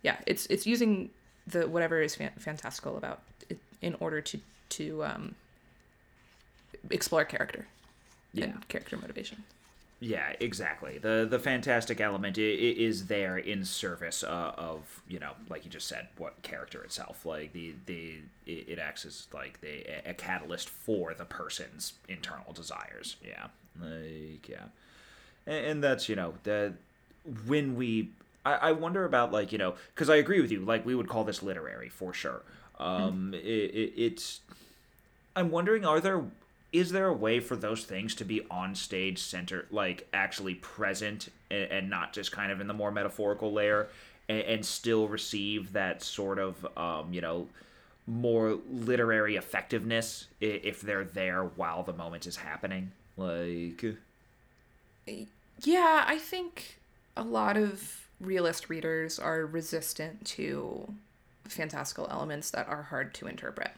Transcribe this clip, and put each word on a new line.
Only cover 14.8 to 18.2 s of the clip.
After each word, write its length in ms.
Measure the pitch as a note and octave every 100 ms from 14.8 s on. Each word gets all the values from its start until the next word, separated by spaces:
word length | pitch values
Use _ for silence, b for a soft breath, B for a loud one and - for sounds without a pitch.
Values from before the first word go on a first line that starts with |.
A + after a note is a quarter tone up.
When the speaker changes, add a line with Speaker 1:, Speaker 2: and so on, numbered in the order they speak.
| D2+ - -
Speaker 2:
you 100 | F2+
know, 140 | C#2+ C2+ D2+
like 160 | D#2+
you 60 | -
just 160 | D#2+ -
said, 180 | A#1+ - -
what 220 | E2 -
character 420 | - - - -
itself. 420 | - - - - E2+
Like, 260 | D#2 D2+
the, 220 | E2+ E2 C#2+ B1+
the, 320 | E2+ E2 D#2+